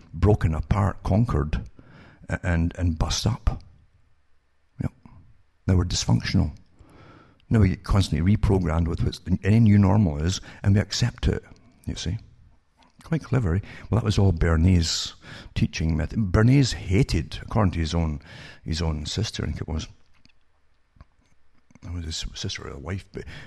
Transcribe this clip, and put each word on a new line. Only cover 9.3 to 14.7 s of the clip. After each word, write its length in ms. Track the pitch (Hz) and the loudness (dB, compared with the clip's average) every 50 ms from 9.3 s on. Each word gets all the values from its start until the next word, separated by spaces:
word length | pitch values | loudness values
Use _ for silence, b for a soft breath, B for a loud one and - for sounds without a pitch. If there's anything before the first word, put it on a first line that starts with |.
| 92 - - | -4 0 2
any 160 | 95 107 117 | 2 4 6
new 180 | 117 104 101 104 | 6 6 6 6
normal 400 | 98 92 98 110 104 82 73 73 | 6 6 4 4 4 2 0 -2
is, 220 | 76 90 92 - B B B B | -2 -2 -4 -4 B B B B
and 120 | - 101 98 | 0 2 2
we 60 | 104 | 2
accept 460 | 87 - - - 123 117 - - - | 2 -2 -2 -2 -2 -2 -2 -2 -2
it, 160 | - - - - - - - _ _ _ _ _ | -2 -2 -2 -6 -14 -20 -20 _ _ _ _ _
you 80 | - - | -10 -10
see. 240 | - - 82 101 113 - - - _ - - _ _ _ _ _ _ _ _ _ - | -6 -6 -6 -6 -8 -10 -16 -20 _ -20 -20 _ _ _ _ _ _ _ _ _ -20
Quite 200 | - - 165 151 - | -8 -6 -6 -6 -2
clever, 320 | - 127 131 117 80 82 | -2 -2 0 2 0 0
eh? 40 | 101 B B B B B B | -2 B B B B B B
Well, 100 | 98 107 | -2 0
that 60 | - | 0
was 140 | - - - | 2 2 4
all 140 | 98 98 | 4 4
Bernays' 800 | 87 80 90 85 82 80 80 92 | 4 2 2 2 4 4 6 6